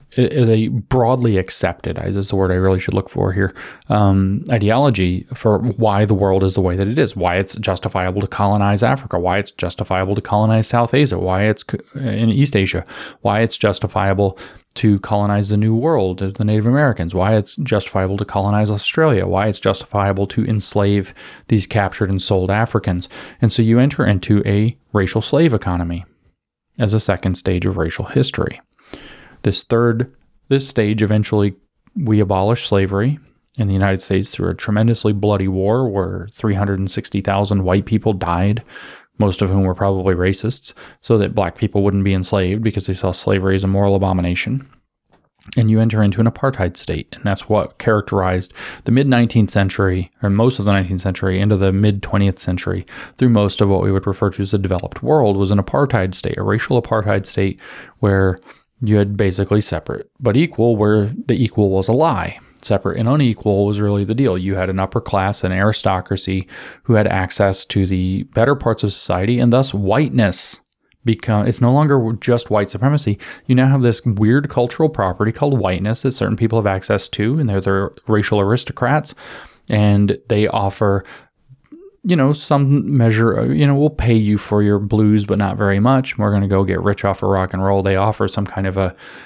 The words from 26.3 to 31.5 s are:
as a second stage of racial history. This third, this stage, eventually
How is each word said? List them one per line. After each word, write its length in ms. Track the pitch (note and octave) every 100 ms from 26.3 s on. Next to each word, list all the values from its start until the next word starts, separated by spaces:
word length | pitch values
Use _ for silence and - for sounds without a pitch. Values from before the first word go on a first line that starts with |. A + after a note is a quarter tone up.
| _ _ _ _ -
as 160 | A2
a 60 | G#2+
second 360 | - F#2 F#2 F2
stage 300 | - F2+ F#2+
of 120 | F#2+
racial 280 | E2 - -
history. 560 | - B2+ - - - _ _ - - - - - -
This 220 | A2 -
third, 500 | - A#2 A#2+ A2+ B2+ _ _ _ -
this 180 | C#3 C3+
stage, 340 | - G#2 A2
eventually 540 | G#2 G#2+ G#2 G#2+ G2+